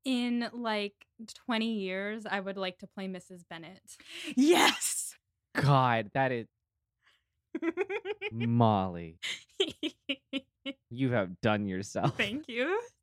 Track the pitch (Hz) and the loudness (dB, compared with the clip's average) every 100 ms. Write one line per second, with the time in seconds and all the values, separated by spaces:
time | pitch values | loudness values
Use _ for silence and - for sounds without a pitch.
0 | 269 254 240 240 233 240 233 214 202 _ | 0 0 2 0 -2 -4 -2 0 -2 _
1 | _ _ 220 - - 220 226 220 190 185 | _ _ -18 -14 -2 0 0 0 -2 -2
2 | 202 220 208 196 190 196 185 185 190 - | -4 -6 -4 -4 -4 -4 -6 -6 -16 -10
3 | 190 185 - 185 175 165 160 190 - - | -8 -8 -12 -20 -14 -14 -14 -20 -20 -20
4 | - 339 349 247 285 349 - - - - | -18 -12 -4 4 6 8 6 4 -4 -4
5 | - - _ _ _ - 139 139 127 113 | -8 -12 _ _ _ 2 6 6 6 4
6 | 104 135 135 120 110 _ _ _ _ _ | 2 0 0 0 -6 _ _ _ _ _
7 | _ _ _ _ _ 320 330 339 403 415 | _ _ _ _ _ -4 -4 -2 -4 -4
8 | 381 415 403 113 117 117 113 104 95 87 | -6 -8 -6 -4 2 4 4 4 -2 -8
9 | 82 82 - - - _ 330 - 330 - | -12 -12 -10 -10 -14 _ -6 -4 -10 -10
10 | - 269 _ 269 _ _ 269 269 _ 120 | -10 -10 _ -8 _ _ -14 -14 _ -2
11 | 131 120 92 92 113 104 101 92 98 104 | 2 2 0 0 2 2 0 -4 -4 0
12 | 123 - 202 262 320 226 277 403 480 _ | 0 0 -4 -4 -6 -4 0 -2 -4 _